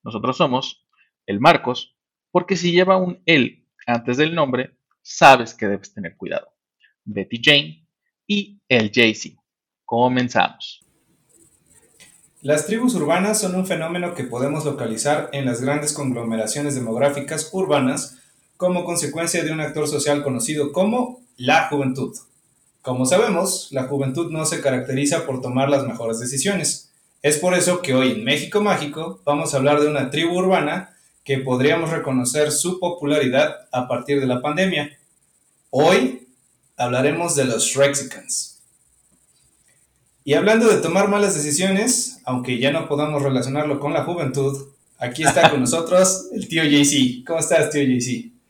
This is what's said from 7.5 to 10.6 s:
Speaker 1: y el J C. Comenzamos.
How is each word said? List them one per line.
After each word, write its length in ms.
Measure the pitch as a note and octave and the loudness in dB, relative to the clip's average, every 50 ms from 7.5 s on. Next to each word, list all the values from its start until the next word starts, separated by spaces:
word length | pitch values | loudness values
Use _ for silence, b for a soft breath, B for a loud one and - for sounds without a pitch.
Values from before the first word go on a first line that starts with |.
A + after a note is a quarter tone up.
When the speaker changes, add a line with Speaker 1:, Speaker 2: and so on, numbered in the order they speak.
| D3 C#3+ D3 D#3 D#3 _ _ _ _ _ _ _ _ _ _ | 4 4 2 -4 -14 _ _ _ _ _ _ _ _ _ _
Speaker 1:
y 340 | - G3+ G3+ G3 - - _ _ | -4 -2 -2 -2 -6 -16 _ _
el 200 | _ B2+ A#2 A2 | _ 2 2 2
J 140 | G#2 - B2 A#2 A2 G#2+ | 2 4 4 4 4 4
C. 240 | - - - _ _ _ _ _ _ _ _ _ _ _ | -2 -10 -14 _ _ _ _ _ _ _ _ _ _ _
Comenzamos. 1000 | - A#2 A#2 B2 B2+ B2+ B2+ B2+ A#2+ - G#2+ F2+ - - _ | -4 0 2 2 2 2 0 -2 0 2 2 2 2 -2 _